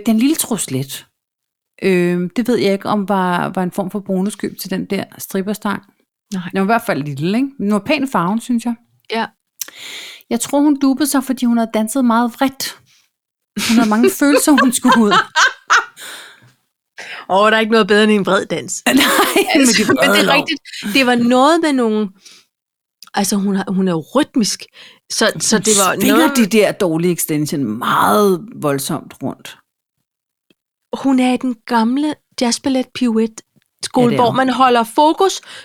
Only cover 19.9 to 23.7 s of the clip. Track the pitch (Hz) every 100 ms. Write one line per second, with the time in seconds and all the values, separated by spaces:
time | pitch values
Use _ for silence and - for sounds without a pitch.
19.9 | 262 - 208 190 294 311 311 - - 208
20.9 | 269 247 240 240 254 277 339 320 269 226
21.9 | 214 202 - - - _ _ _ _ _
22.9 | _ - - 196 202 202 196 -